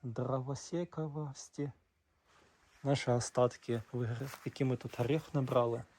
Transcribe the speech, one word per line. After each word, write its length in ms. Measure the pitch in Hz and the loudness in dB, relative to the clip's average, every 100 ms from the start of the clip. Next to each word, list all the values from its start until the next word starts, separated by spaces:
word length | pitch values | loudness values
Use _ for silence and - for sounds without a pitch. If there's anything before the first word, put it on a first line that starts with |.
дровосековості. 1700 | 131 117 123 131 127 139 - 170 175 - 156 147 147 135 - - 143 - _ _ _ _ _ _ _ _ _ _ | -6 -4 -2 -2 -2 -8 -4 -4 -4 -4 -6 -4 -8 -8 -14 -6 -6 -6 _ _ _ _ _ _ _ _ _ _
Наші 280 | 139 139 - | 2 2 4
остатки 720 | 120 117 - 123 - - 117 104 | 2 2 4 4 2 -4 -2 -2
вигри-, 360 | 123 120 117 139 - | -4 -2 -2 -6 -6
які 200 | - - | -10 0
ми 120 | 131 123 | 0 0
тут 240 | 120 - | -4 -2
орех 340 | 120 156 - | 2 2 2
набрали 480 | 147 127 127 120 117 - | 0 4 4 4 0 -6